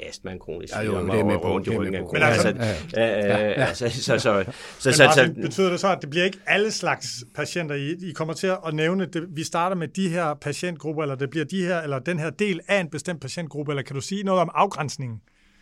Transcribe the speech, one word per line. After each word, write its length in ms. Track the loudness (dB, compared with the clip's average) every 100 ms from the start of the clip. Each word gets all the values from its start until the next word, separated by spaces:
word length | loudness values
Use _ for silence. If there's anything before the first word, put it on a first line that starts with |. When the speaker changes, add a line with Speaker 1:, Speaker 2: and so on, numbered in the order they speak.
| -10
Speaker 1:
astma 200 | -12 -12
er 40 |
en 60 | -12
kronisk 340 | -10 -10 -8
Speaker 2:
Ja, 80 | -6
jo, 100 | -2
Speaker 1:
sygdom, 180 | -2 0
Speaker 2:
det 100 | 0
er 60 | 2
med 100 | 0
Speaker 1:
og 60 |
Speaker 2:
på, 140 | 0 -2
Speaker 1:
ondt 120 | -2
i 20 |
Speaker 2:
det 60 | -2
er 40 |
Speaker 1:
ryggen 120 | -2
Speaker 2:
med 80 | -4
Speaker 1:
er 40 |
Speaker 2:
på. 40 | -4
Speaker 1:
kronisk. 140 | 2 4
Speaker 3:
Men 60 |
altså, 140 | 4 2
Speaker 1:
Altså, 520 | 2 -2 -2 -4 0
Speaker 2:
Ja, 80 | 2
ja. 100 | 2
Speaker 1:
øh, 80 | 2
Speaker 2:
Ja, 180 | 2 2
ja. 60 | 2 0
Speaker 1:
altså, 240 | 0 -2
så, 120 | -2
så, 180 | 0 2
så, 240 | 4 2 2 -6 -16 -2 2
Speaker 3:
Men 40 |
Speaker 1:
så, 100 | 8
Speaker 3:
Martin, 320 | 10 10 6 4
Speaker 1:
så 60 |
Speaker 3:
betyder 280 | -4 0 0
det 100 | 2
så, 80 | 2
at 60 | 0
det 80 | 0
bliver 160 | 0 0
ikke 120 | -2 0
alle 260 | 2 2
slags 360 | 0 -2 -2 -4 -10 -12 -6
patienter, 400 | -4 -4 -4 -4
I, 340 | -4 -6 -8
I 20 |
kommer 200 | -6 -6
til 140 | -2 -2 -2 -2
at 60 |
nævne? 320 | 0 2 2 0
Det, 200 | -4 -6
vi 140 | -6
starter 320 | -4 0 0 0
med 120 | -4
de 220 | -2 0
her 240 | 2 0
patientgrupper, 680 | -2 -4 -4 -4 -6 -6 -2
eller 120 | -2 -2
det 140 | -4
bliver 160 | -2 -2
de 200 | -2 0
her, 160 | -2
eller 180 | -2 -4
den 200 | -2 -2
her 100 | -4
del 300 | -2 0 -2 0
af 120 | 0
en 100 | 0
bestemt 320 | -4 -6 -6
patientgruppe, 500 | -8 -8 -8 -6 -4
eller 120 | -4
kan 120 | -4 -8
du 60 |
sige 220 | -6 -4
noget 180 | 2 2
om 80 | 2
afgrænsningen? 680 | 2 0 0 -6 -6 -8 -10 -14 _ _ _